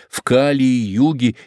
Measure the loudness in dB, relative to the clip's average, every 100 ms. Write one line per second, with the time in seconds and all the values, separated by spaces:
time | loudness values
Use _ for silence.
0 | -14 -8 0 0 2 0 0 0 -2 0
1 | 0 0 -2 -2